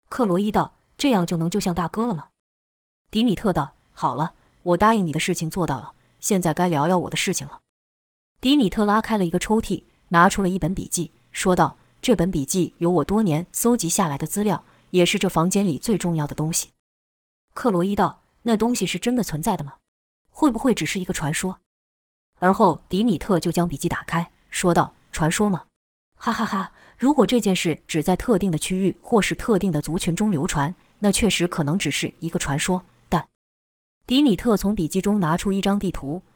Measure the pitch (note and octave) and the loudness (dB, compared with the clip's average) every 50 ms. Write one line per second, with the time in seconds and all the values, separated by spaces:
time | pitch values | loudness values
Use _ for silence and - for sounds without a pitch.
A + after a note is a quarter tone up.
0 | _ - - - B3 G3+ E3+ F3+ G#3 G#3+ G3+ G3+ E3 - _ _ _ _ _ - | _ -10 -4 -2 0 0 2 0 0 0 0 0 -2 -2 _ _ _ _ _ -2
1 | - C#4+ B3 F#3+ E3+ - F3+ E3 E3 E3+ F3 G#3 G3 G3 F3 F#3 E3+ E3 - G#3+ | 0 2 2 2 2 0 -2 -2 -2 -2 -2 -2 -2 -2 -2 -2 -4 -6 -4 -4
2 | A#3 A#3+ G#3 D3 - _ _ _ _ _ _ _ _ _ _ _ _ _ _ _ | -4 -2 -4 -6 -8 _ _ _ _ _ _ _ _ _ _ _ _ _ _ _
3 | _ - - G#3+ A#3 B3 F3+ - - G#3 F3+ E3 C#3+ D3 _ _ _ _ _ - | _ -6 -2 0 2 2 0 0 0 0 0 0 -2 -6 _ _ _ _ _ -4
4 | - D3 B2 C3 D#3 E3 - _ _ _ _ _ - F3 F3 E3 G#3 G#3+ A#3 A3 | -4 -2 -2 -2 -4 -4 -6 _ _ _ _ _ -2 0 2 4 4 4 4 2
5 | F#3 D#3+ C#3+ D#3 - - F3 - E3 D#3+ - G3 E3+ D3 C#3 B2+ D3+ - - _ | 0 -2 -2 -2 -2 -2 -2 -4 -4 -6 -4 -4 -4 -4 -4 -6 -8 -14 -20 _
6 | _ _ _ _ - - G#3 F#3 F3 E3+ D3+ - F3+ F3+ E3+ C#3 C#3+ E3+ F#3 F3+ | _ _ _ _ -2 0 0 2 2 0 0 2 0 0 2 0 2 2 2 0
7 | D3+ - - - - G3+ F3 - C#3 C#3 - - _ _ _ _ _ _ _ _ | 0 -2 -4 -4 -2 -2 -4 -4 -6 -12 -16 -20 _ _ _ _ _ _ _ _
8 | _ _ _ _ _ _ _ - - B3+ C#4+ D4 A#3+ F3+ - A3 G#3 G#3 G3+ A3 | _ _ _ _ _ _ _ -4 0 2 4 4 4 2 2 0 2 2 2 2
9 | G#3+ - A3 G#3 F#3 E3 - F3 - - G#3+ A3+ G#3 - F#3+ - _ _ _ _ | 2 0 0 0 0 0 0 -2 0 0 0 0 0 -2 -6 -8 _ _ _ _
10 | _ - F3 E3+ F3 G3 - - G3 F3 F#3 F#3 D#3 D#3+ G3 - - - - - | _ 0 4 6 6 6 4 2 -2 0 -2 -2 -2 -4 -4 -4 -8 -6 -6 -6
11 | D#3 - _ _ _ _ - - - F#3+ F3+ F3 E3 - - _ _ _ _ _ | -6 -8 _ _ _ _ -8 -2 0 2 4 4 2 0 0 _ _ _ _ _
12 | - - A3+ - E3+ F#3+ F#3 D#3 C3 - - F#3 E3 - _ - E3+ E3+ F3+ E3 | 0 0 2 2 2 0 0 -4 -4 -2 0 0 -2 -2 _ -2 -2 0 2 2
13 | C#3+ - G3 A3 A3+ F3+ D3 D3+ F3+ - - - - A#3 A#3+ A#3+ - E3 - - | 0 0 0 0 2 2 0 -2 -2 -6 -6 -2 0 2 2 2 0 -2 -2 0
14 | F#3+ D#3 C#3+ C#3 E3 D3+ - G3 G#3 G#3+ F3 - - _ _ _ _ - - F3+ | -2 -2 -2 -4 -6 -6 -4 -2 -2 -2 -2 -4 -6 _ _ _ _ -2 2 2
15 | F3 F3 - G3 G3+ F3+ - E3+ D#3+ F#3 - G3 G3+ F#3+ C#3 - - - A3 E3+ | 4 4 2 0 -2 0 0 0 0 2 0 0 0 0 -2 -2 -2 -2 -2 -2
16 | - F3 E3+ D#3+ D3 C#3 C3+ - D3+ D#3 E3+ - - - _ _ _ _ _ _ | 0 -2 -2 2 2 2 2 2 -2 -2 -2 -4 -6 -6 _ _ _ _ _ _
17 | _ _ _ _ _ _ _ _ _ _ - - - B3 F#3+ E3+ F3 G3 G3+ G#3+ | _ _ _ _ _ _ _ _ _ _ -10 -2 0 0 2 2 0 0 0 0
18 | - - - _ _ _ _ _ - A3+ A3+ G#3 A3 A#3+ B3 - G3 E3+ - F3 | 0 0 -2 _ _ _ _ _ -2 0 0 2 2 0 0 0 -2 -4 -4 -4
19 | - A#3+ B3 B3 G3+ - - D3 E3 A3+ F#3+ E3 D3 C#3+ - _ _ _ _ _ | -2 -2 0 0 -2 -2 -4 -4 -2 -2 -2 -4 -6 -10 -14 _ _ _ _ _
20 | _ _ _ _ _ _ _ - D#4 D4 A3 A3 - C4 G#3+ - D#3+ - - G3 | _ _ _ _ _ _ _ 2 2 2 2 2 0 0 0 0 -2 -4 -4 -6
21 | F#3 - F3+ - D#3+ C#3+ E3 - - F#3 F#3 - _ _ _ _ _ _ _ _ | -4 -6 -6 -4 -4 -4 -4 -4 -4 -6 -8 -8 _ _ _ _ _ _ _ _
22 | _ _ _ _ _ _ _ - - F#3 G3 - A3+ F3+ D3+ - _ - - F#3 | _ _ _ _ _ _ _ 0 2 2 4 6 4 4 2 0 _ -4 -2 0
23 | A3 B3 F#3 C#3 - - - E3 - E3+ D#3+ F3+ E3+ E3+ C#3 C#3 - F3 - - | 0 2 0 -2 0 0 0 0 0 0 0 0 0 0 -2 -4 -4 -4 -4 -4
24 | - - - E3+ E3+ - _ _ _ - - - - F3+ E3+ F3+ C#3+ - - _ | -6 -4 -4 -4 -4 -6 _ _ _ -10 -6 0 2 2 4 4 2 0 -2 _
25 | _ _ - - E3 D3+ E3 - G#3+ G#3 F#3 D3 - _ _ _ _ _ _ _ | _ _ -4 0 0 0 2 2 0 0 0 -2 -6 _ _ _ _ _ _ _
26 | _ _ _ - - - A3 - A3+ G3+ A3 G3 F#3+ - _ _ - - _ - | _ _ _ -8 -4 -4 -2 -2 -2 -2 -2 -4 -6 -6 _ _ -20 -20 _ -2
27 | A#3+ C4+ D4+ C4 G#3 F3+ B3+ A#3+ G#3+ G3 F#3 - - F3+ D3 - _ - - D#3+ | 2 2 4 4 4 4 4 2 2 2 0 0 0 -2 -2 -4 _ -4 -4 -2
28 | D3 - F#3 - - - A#3 F3 G3+ F#3+ D#3+ D3 - - F#3+ F#3 G3 F3+ - _ | 0 0 0 0 2 0 0 2 2 0 -2 -2 -4 -4 -4 -2 -2 -2 -2 _
29 | - - A#3+ G#3 F#3 - E3 - - - A3 G#3+ G3+ G3 E3 G3 - - D#3 - | -4 0 0 2 2 0 -4 -4 -2 0 0 0 2 0 -2 -2 -4 -4 -4 -4
30 | - F#3 E3 - G#3+ G#3+ G3+ C3 D3 F#3 - D3+ C#3 D#3 F3+ _ _ _ _ - | -2 -2 -2 0 0 0 0 -2 -2 -2 -2 -2 -2 -2 -4 _ _ _ _ -2
31 | G3+ G3+ F#3+ - A#3+ G3 - - E3+ F3 - - D#3 C#3+ D#3+ G3 - D#3 C#3 - | 0 2 2 4 2 2 2 2 -2 -2 -2 -2 -2 0 0 0 -2 -2 -4 -2
32 | - - - - - E3 - F3 - - C#3 C#3 - - F#3 F3+ - _ _ _ | -4 -6 -8 -8 -8 -6 -4 -4 -4 -2 -4 -2 -2 -2 -2 -4 -4 _ _ _
33 | _ - - D#3+ - _ _ _ _ _ _ _ _ _ _ _ _ _ _ _ | _ -4 -4 -4 -4 _ _ _ _ _ _ _ _ _ _ _ _ _ _ _
34 | _ - A#3+ C#4 D4+ C4+ F#3 - - A#3+ G#3+ F#3 - G3 G#3+ G#3 E3 D3 - F#3+ | _ 0 2 4 4 4 2 2 2 0 0 2 2 -2 -2 0 -2 -2 -2 -2
35 | F3+ G3+ G#3 G#3 F3+ D3+ D#3+ F3+ - G#3 F#3+ G3 F#3 G3 G3+ G3+ - F3+ - - | 0 0 0 0 2 0 0 0 0 -2 -2 0 0 0 0 0 -2 -4 -6 -6
36 | - C3+ D3+ F#3 - _ _ | -6 -8 -8 -8 -10 _ _